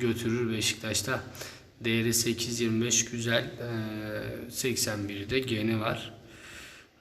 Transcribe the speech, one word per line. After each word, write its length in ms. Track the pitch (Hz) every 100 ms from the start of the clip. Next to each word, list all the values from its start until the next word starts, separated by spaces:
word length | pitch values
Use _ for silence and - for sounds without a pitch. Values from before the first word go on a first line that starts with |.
götürür 520 | 120 110 117 120 117
Beşiktaş'ta. 720 | 110 - - 110 104 - 127 - - - - - -
Değeri 340 | 113 113 113
sekiz 460 | 117 120 113 123 117
yirmi 240 | 117 113
beş 200 | 120 -
güzel, 380 | - 120 117 120
e, 1080 | 131 - 120 113 110 107 107 110 117 120 120
seksen 580 | - 131 120 - 104 101
bir 220 | 101 98
de 80 | 131
geni 420 | 123 110 110 110
var. 340 | 113 - - - - - - - - - - -